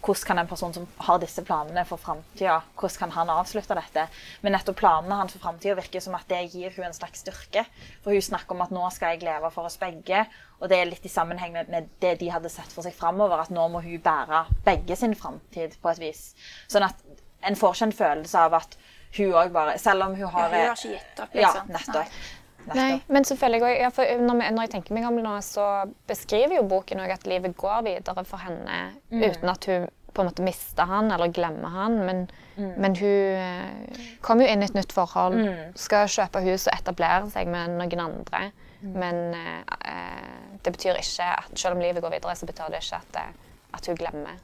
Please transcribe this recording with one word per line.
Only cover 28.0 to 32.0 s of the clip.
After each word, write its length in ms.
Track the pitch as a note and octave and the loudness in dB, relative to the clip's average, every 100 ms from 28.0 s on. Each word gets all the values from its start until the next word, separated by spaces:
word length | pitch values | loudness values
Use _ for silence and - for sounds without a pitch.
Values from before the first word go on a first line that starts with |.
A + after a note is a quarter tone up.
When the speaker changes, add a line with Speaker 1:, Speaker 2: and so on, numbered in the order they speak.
| F#3 F#3 | -4 -6
Speaker 3:
for 140 | F#3 F#3+ | -8 -10
henne, 560 | F#3 E3 - F2 B2+ G#3+ _ | -10 -10 -6 -6 -6 -12 _
Speaker 1:
Mm. 140 | A3+ | 2
Speaker 3:
uten 260 | A3 F3+ F3+ | 2 2 -2
at 160 | F3+ - | -2 0
hun 220 | F#3 F3 _ - | 0 -2 _ -10
på 80 | - | -2
en 60 | F#3 | -2
måte 140 | E3+ | 0
mister 420 | F#3 E3+ - - F3 | -2 -2 -8 -2 0
han 240 | G3 A3 | 2 2
eller 160 | F3+ E3+ | 2 0
glemmer 360 | E3+ E3+ D#3 E3 | 0 -2 -2 -6
han, 360 | F3+ G#3 A3+ | -4 0 0